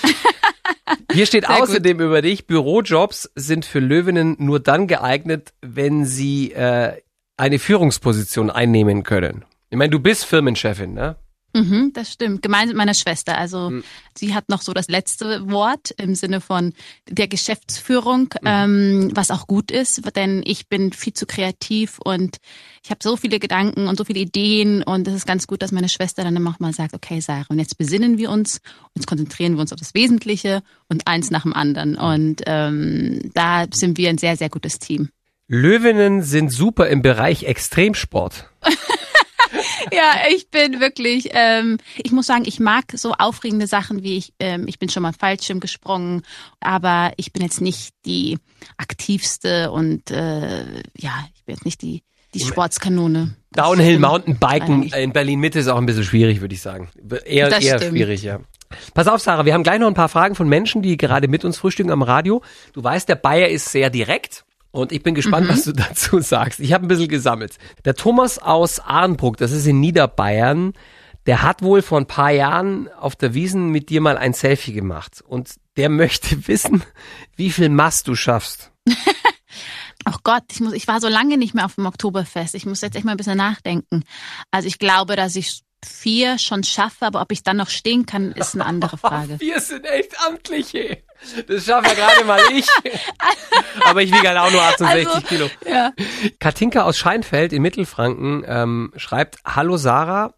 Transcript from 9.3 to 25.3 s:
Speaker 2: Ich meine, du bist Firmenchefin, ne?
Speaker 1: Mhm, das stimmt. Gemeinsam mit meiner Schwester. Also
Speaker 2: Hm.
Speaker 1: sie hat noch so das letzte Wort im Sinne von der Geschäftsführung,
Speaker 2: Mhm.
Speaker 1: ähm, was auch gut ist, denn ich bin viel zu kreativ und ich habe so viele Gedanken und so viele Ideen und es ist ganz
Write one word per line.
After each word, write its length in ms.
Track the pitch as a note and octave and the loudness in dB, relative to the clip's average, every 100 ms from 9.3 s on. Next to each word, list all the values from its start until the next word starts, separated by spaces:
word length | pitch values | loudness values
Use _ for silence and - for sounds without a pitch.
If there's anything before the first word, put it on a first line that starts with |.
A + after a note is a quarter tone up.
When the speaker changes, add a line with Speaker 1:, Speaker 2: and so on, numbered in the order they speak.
| G#2+ - _ - | -6 -16 _ -8
Speaker 2:
Ich 80 | A#2+ | 0
meine, 120 | D3 | 0
du 80 | D3+ | 2
bist 260 | E3 G#3+ - | 2 0 0
Firmenchefin, 680 | D#3+ C3+ A2 A2 G2 F#2 | 2 2 0 -4 -4 -8
ne? 240 | G2 C#3+ D#3 - _ _ | -8 -8 -10 -20 _ _
Speaker 1:
Mhm, 380 | A3+ F#3 G3+ C#4 | 0 2 2 2
das 180 | B3 A3 | -2 -14
stimmt. 280 | - A3+ G3 | -6 -6 -4
Gemeinsam 280 | G#3 G3+ A#3 | 0 0 2
mit 80 | A3 | 0
meiner 160 | G#3 | 0
Schwester. 440 | G3 F3+ E3 - D#3+ | 0 -2 -4 -4 -4
Also 320 | F3 F#3 F3 | -4 -6 -6
Speaker 2:
Hm. 140 | B2+ - - _ - | -8 -12 -20 _ -8
Speaker 1:
sie 180 | G#3 | -4
hat 140 | G#3 - | -4 -4
noch 120 | G3 | -6
so 120 | - | -4
das 140 | F#3 F3 | -6 -4
letzte 600 | F3+ - - G#3+ G#3 G3 | -4 -4 -8 -6 -6 -4
Wort 420 | G3+ A3 D4 - - | 0 0 -2 -8 -8
im 160 | F#3+ F#3 | -4 -4
Sinne 240 | F#3 F#3+ | -2 -4
von 340 | - F#3 F3 - - - - | -2 -2 -2 -6 -20 -20 -10
der 180 | F3+ G3 | -4 -2
Geschäftsführung, 1000 | G3 - A3 - - - B3 A#3 B3+ B3+ - | -2 -4 -6 -8 -12 0 0 2 0 0 -2
Speaker 2:
Mhm. 40 | G#3+ | 0
Speaker 1:
ähm, 680 | G3+ G3+ G3+ G3 G3 F#3+ | 2 2 4 2 2 0
was 160 | G#3 F#3 | 0 -2
auch 140 | F#3 - | -4 -2
gut 240 | G3+ G#3 | -2 0
ist, 300 | C4 B3+ - A3 G3+ | -4 -2 -4 -4 -4
denn 260 | G3 F#3+ - | -2 -2 -4
ich 220 | - - | -6 -4
bin 240 | G3+ F#3+ | -2 -2
viel 200 | - A3+ | -4 -10
zu 120 | - G3+ | -8 -8
kreativ 720 | - F#3 - - G#3+ A3 - | -6 -6 -6 -6 -4 -4 -6
und 380 | - F#3 F#3 - _ - - - | -4 -2 -4 -6 _ -20 -20 -20
ich 80 | - | -12
habe 80 | G#3+ | -6
so 140 | G#3+ A#3 | -4 -4
viele 220 | A3 G#3 | -2 -4
Gedanken 480 | G3+ F#3 G3+ - G3 | -2 0 0 0 -2
und 100 | F#3+ | -2
so 60 | G#3+ | -4
viele 140 | F#3+ | -4
Ideen 640 | F3 G3+ G#3 G#3+ G#3 G3+ | -4 -2 0 2 2 0
und 240 | - F#3+ F#3 | 0 -2 -2
es 60 | G3 | -6
ist 100 | |
ganz 200 | - | -4